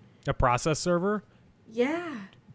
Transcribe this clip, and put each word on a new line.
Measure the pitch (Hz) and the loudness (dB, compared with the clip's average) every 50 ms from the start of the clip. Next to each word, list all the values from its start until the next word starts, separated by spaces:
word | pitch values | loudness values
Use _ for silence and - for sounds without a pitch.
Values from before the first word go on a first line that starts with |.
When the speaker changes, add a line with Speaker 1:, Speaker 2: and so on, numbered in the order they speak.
| - - - _ - | -20 -20 -20 _ -4
Speaker 1:
A | - 135 | -2 0
process | - 139 123 120 120 - 165 151 - | 2 2 2 2 2 2 0 0 0
server? | - 175 175 175 175 202 214 202 - - - - - - - _ _ - | 2 2 2 2 2 0 -2 -2 -6 -10 -18 -20 -20 -20 -20 _ _ -6
Speaker 2:
Yeah. | 220 233 240 277 320 339 349 330 277 214 196 - - - - - - | -2 -2 0 0 0 -4 -6 -8 -10 -10 -12 -14 -18 -20 -20 -20 -18